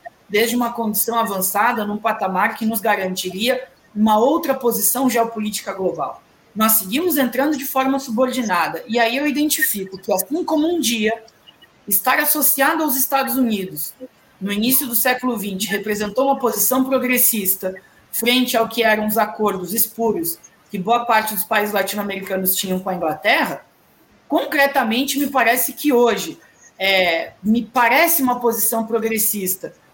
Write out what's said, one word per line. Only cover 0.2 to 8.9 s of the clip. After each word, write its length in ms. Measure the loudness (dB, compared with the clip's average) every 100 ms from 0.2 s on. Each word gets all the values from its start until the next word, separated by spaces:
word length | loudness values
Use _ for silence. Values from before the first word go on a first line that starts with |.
| -4
desde 280 | 0 2 2
uma 180 | -2
condição 460 | -2 -2 -2 0 0
avançada, 640 | 0 0 -2 2 2 0 -2
num 120 | -2
patamar 580 | -2 -2 -2 0 0 0
que 100 | -2
nos 140 | 0
garantiria 840 | 0 0 0 -4 -6 -2 0 0 -4 _ _
uma 240 | 2 4 6
outra 380 | 4 4 0 0
posição 520 | 0 2 0 2 2
geopolítica 640 | 2 0 -2 -6 -6 -8
global. 500 | -4 -4 -4 -8 -10 _ _ _ 0
Nós 180 | 2
seguimos 440 | 2 0 0 0 2
entrando 380 | 0 2 0 0
de 100 | -2
forma 340 | 0 0 0
subordinada. 840 | -2 0 0 0 0 0 0 -4
E 100 | -2